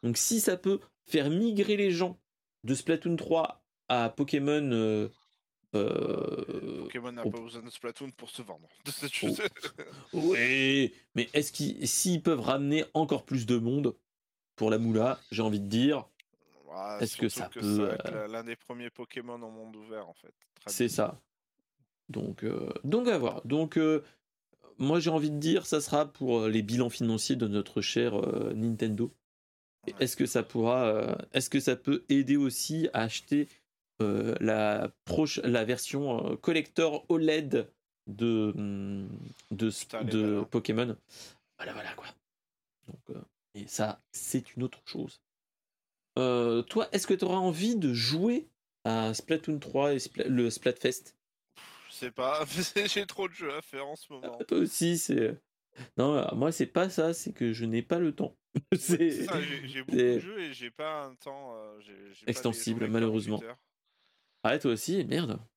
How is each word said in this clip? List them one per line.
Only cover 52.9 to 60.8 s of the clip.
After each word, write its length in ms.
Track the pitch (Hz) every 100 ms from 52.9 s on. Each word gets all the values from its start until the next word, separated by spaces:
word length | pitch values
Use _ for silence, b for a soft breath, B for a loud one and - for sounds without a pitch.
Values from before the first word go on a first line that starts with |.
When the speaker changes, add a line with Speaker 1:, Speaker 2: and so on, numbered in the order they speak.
| 208 202
Speaker 2:
trop 220 | - 190
de 60 |
jeux 200 | - 165
à 80 | 147
faire 260 | - 135 139
en 80 | 156
ce 160 | -
moment. 240 | 139 127 120
Speaker 1:
Ah, 40 | -
toi 140 | 175
aussi, 380 | 180 - 170 170
c'est, 400 | - - 113 - _ _ _ B 123 -
non, 280 | 131 147 - 113
moi 160 | 143
c'est 140 | 165 131
pas 220 | - 185
ça, 240 | 185 160
c'est 200 | 170 -
que 180 | - 120
je 140 | 113 113
n'ai 160 | 113
pas 180 | 120 170
le 140 | 170 143
temps. 200 | - - _ 147
<laughs> 160 | -
Speaker 2:
Ouais, 60 | 190
c'est 320 | - 170 165
Speaker 1:
C'est, 140 | 143 -
Speaker 2:
ça, 160 | -
j'ai, 260 | 147 139 135
j'ai 160 | 135
beaucoup 140 | 131 127
Speaker 1:
c'est 180 | 123 120
Speaker 2:
de 40 |
jeux 200 | 175 214
et 120 | 165
j'ai 180 | 127 123
pas 320 | 117